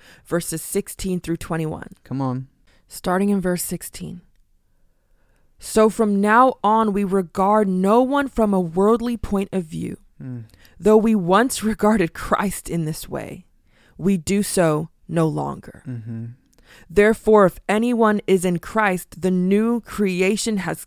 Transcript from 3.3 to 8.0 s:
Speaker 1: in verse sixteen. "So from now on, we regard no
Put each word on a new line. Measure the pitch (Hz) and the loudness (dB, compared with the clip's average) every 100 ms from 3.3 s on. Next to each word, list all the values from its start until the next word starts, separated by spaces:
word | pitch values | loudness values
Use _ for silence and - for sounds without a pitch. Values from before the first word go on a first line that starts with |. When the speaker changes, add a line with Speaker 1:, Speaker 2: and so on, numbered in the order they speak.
Speaker 1:
in | 196 | 0
verse | 180 180 | 0 -4
sixteen. | - 175 - - 175 175 - _ _ _ _ _ _ _ _ _ _ _ _ _ | -6 -10 -12 -14 -14 -16 -20 _ _ _ _ _ _ _ _ _ _ _ _ _
"So | - 220 220 | -2 2 4
from | - 214 202 | 2 0 2
now | 208 226 262 - | 4 4 4 2
on, | 202 220 220 | 2 2 2
we | 202 | 0
regard | 196 196 170 - 190 214 202 | 0 0 -2 0 2 2 2
no | 185 190 226 | 2 4 4